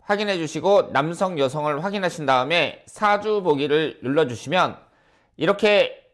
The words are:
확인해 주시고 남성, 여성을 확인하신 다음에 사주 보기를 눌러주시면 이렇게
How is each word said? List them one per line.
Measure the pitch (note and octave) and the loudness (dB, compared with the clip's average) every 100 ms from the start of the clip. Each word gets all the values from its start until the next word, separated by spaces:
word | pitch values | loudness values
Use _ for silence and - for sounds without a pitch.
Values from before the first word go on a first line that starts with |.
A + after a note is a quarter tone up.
확인해 | - G3+ G#3 F#3+ | -2 -2 -2 -4
주시고 | D#3 D#3 E3+ G3+ - | -4 -2 4 4 4
남성, | C3 D3+ E3+ F#3+ E3+ | -2 -2 -2 -4 0
여성을 | C3+ D3 D3+ C#3+ | -2 0 -4 -2
확인하신 | F#3+ G3+ F3+ E3 C#3 | -4 -2 -4 -2 0
다음에 | C3 C3 E3+ C3 - - | 2 2 0 -2 -6 -20
사주 | - G#3+ G#3 G#3 G#3+ | -2 0 0 0 -2
보기를 | F3+ D3 C#3+ D3 D3+ - | 0 0 2 0 0 -6
눌러주시면 | B2 C#3+ D3 A#2 B2+ F3+ E3 - _ _ _ _ _ - | -2 0 0 -4 -2 0 0 -4 _ _ _ _ _ -2
이렇게 | D#3+ G3 G#3+ G#3 D#3+ - _ | -2 2 4 4 2 -2 _